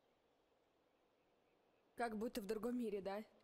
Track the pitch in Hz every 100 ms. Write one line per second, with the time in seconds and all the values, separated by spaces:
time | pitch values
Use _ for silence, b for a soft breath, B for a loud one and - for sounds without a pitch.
0 | _ _ _ _ _ - _ _ - _
1 | _ _ - - - - - - - -
2 | 240 214 240 247 196 220 226 247 226 202
3 | 190 196 220 -